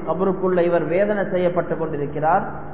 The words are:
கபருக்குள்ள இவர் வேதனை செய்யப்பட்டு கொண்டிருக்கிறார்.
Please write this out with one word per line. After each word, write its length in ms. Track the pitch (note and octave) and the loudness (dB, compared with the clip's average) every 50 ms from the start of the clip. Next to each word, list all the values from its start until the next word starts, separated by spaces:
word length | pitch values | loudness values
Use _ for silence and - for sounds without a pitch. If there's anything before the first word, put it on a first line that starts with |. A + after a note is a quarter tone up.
| - | -2
கபருக்குள்ள 540 | D#3+ E3 F3 F#3+ G3 F#3 F#3+ F#3 F#3 F3+ F3 | -4 -2 0 0 0 0 0 0 2 2 2
இவர் 240 | E3+ F3 E3+ E3+ D#3 | 4 4 2 2 2
வேதனை 400 | D3+ E3 F#3+ G#3 G3+ G#3+ G3+ F#3 | 2 2 2 2 2 2 0 0
செய்யப்பட்டு 520 | - F#3+ F3+ F3+ F3 F3 F3 E3+ - E3+ | 0 0 0 2 2 2 0 -2 -2 -2
கொண்டிருக்கிறார். 760 | D#3 D#3+ D3+ D3+ C#3+ C#3+ C3+ - D3+ D3 D#3 F3 G3+ A3 - - - - - | -4 -4 -4 -4 -4 -4 -4 -4 -2 2 2 2 2 0 -2 -6 -10 -12 -12